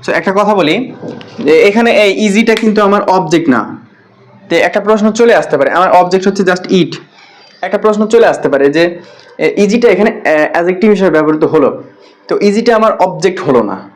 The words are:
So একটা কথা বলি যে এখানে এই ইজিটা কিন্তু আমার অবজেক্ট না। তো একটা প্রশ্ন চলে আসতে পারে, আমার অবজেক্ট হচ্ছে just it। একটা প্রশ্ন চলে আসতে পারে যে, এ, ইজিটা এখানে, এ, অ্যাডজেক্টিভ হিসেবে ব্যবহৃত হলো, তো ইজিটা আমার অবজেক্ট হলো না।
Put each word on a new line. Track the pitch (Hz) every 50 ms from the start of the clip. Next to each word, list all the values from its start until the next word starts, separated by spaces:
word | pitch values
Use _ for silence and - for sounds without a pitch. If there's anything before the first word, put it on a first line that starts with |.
| -
So | -
একটা | - - 165 - 190
কথা | 202 208 202 220
বলি | 196 170 147 160 214 262 - - - - - - - - - - -
যে | 113 139 156 160 185
এখানে | 202 202 220 233 233 - - 208
এই | 202 190 190 208
ইজিটা | 214 190 208 233 233 220
কিন্তু | 214 - 220 208 214
আমার | 208 196 202 202
অবজেক্ট | - - 185 185 175 160 160 165 165 165
না। | 127 117 104 - - - - - _ _ _ _ _ _ _ _ - - - -
তো | 170
একটা | 170 - 175 - 214
প্রশ্ন | 190 196 220 214 202 220
চলে | 214 220 233 233 220
আসতে | 170 - - - 143
পারে, | - 143
আমার | - 165 180 185
অবজেক্ট | - 175 180 175 180 190 185 202
হচ্ছে | 196 208 196
just | 175 180 180 - -
it। | - 185 170 - - - - _ _ - - _ - - - _ _ _
একটা | - 190 - 202
প্রশ্ন | 208 214 214 208 214 208
চলে | 226 233 233 185
আসতে | 147 - - 151
পারে | 135 135 139 143
যে, | 143 160 170 175 175 - - - - - - - - -
এ, | 156 156 - -
ইজিটা | 202 202 202 240 233 233
এখানে, | 196 180 208 233 220 - -
এ, | - 156 151 151 -
অ্যাডজেক্টিভ | - 175 170 175 185 185 190 220
হিসেবে | 208 185 190 185
ব্যবহৃত | 156 156 156 151 156 156 160
হলো, | 147 151 160 139 117 - - - - - _ - - _ _ _ -
তো | - -
ইজিটা | - 202 196 214 226 233 233
আমার | 214 220 220 - -
অবজেক্ট | 180 190 175 160 160 190 180 190
হলো | - 143 131 123 110
না। | 101 98 95 - - -